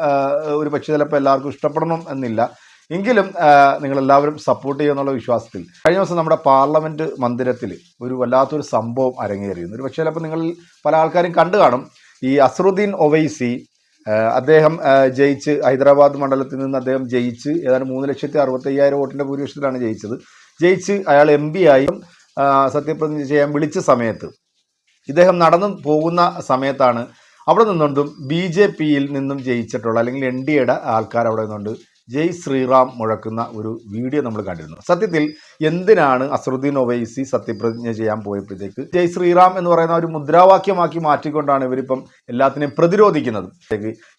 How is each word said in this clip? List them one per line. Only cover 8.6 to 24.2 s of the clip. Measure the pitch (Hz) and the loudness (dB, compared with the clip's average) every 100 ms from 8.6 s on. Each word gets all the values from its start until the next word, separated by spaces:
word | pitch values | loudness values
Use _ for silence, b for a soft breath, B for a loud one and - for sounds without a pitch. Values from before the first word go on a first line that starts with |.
സംഭവം | - 120 113 123 131 127 | -4 -4 -2 -2 -2 -2
അരങ്ങേറിയിരുന്നു. | 107 101 101 90 87 113 | -6 -6 -6 -8 -10 -10
ഒരു | |
പക്ഷേ | 135 - | -10 -6
ചിലപ്പോൾ | 156 160 | -6 -6
നിങ്ങൾ | 160 160 165 170 b b 151 | -6 -6 -6 -8 b b 0
പല | 156 | 2
ആൾക്കാരും | 160 170 175 175 | 2 0 0 2
കണ്ടു | 170 202 | 2 4
കാണും. | 151 123 - _ b b | 4 2 -6 _ b b
ഈ | 127 139 | 0 2
അസ്രുദ്ദീൻ | 135 - 185 190 202 | 2 2 0 2 -2
ഒവൈസി, | 190 151 156 156 - 123 123 - _ _ _ 110 | 0 2 2 0 -4 -6 -6 -12 _ _ _ -4
ആ, | |
അദ്ദേഹം, | 107 110 123 127 156 156 165 | -2 0 0 4 6 4 2
ആ, | 143 135 135 | 2 4 4
ജയിച്ച് | 123 139 139 151 147 139 | 2 0 0 -2 0 0
ഹൈദരാബാദ് | 131 139 143 143 139 | 4 6 6 6 4
മണ്ഡലത്തിൽ | 139 135 135 135 | -2 -2 -4 -6
നിന്ന് | 135 135 | -6 -4
അദ്ദേഹം | 127 131 127 | -2 -4 -2
ജയിച്ച് | 123 123 117 143 | -2 -2 -6 -6
ഏതാണ്ട് | 165 135 131 131 | -4 0 -2 -2
മൂന്ന് | 131 139 | -6 -6
ലക്ഷത്തി | 135 143 147 | -6 -4 -2
അറുപത്തയ്യായിരം | 131 127 135 139 139 139 | 0 -2 -4 0 2 0
വോട്ടിൻ്റെ | 135 139 | -4 -6
ഭൂരിപക്ഷത്തിലാണ് | 139 139 139 147 139 131 | -6 -6 -8 -6 -6 -4
ജയിച്ചത്. | 120 98 104 131 b b b b | -6 -6 -10 -12 b b b b
ജയിച്ച് | 170 185 - 202 175 | 2 2 -2 -4 2
അയാൾ | 143 151 | 4 6
എം | 147 151 | 4 0
പി | 180 | 2
ആയി, | 165 135 139 - b b b - | 6 6 4 -4 b b b -2
ആ, | 139 135 135 | 2 2 2
സത്യപ്രതിജ്ഞ | 147 143 156 156 151 | -2 -4 -4 -4 -6
ചെയ്യാൻ | 135 147 143 | -2 0 0
വിളിച്ച | 147 156 185 | -2 -4 -2
സമയത്ത് | 160 127 113 95 | 2 2 0 -6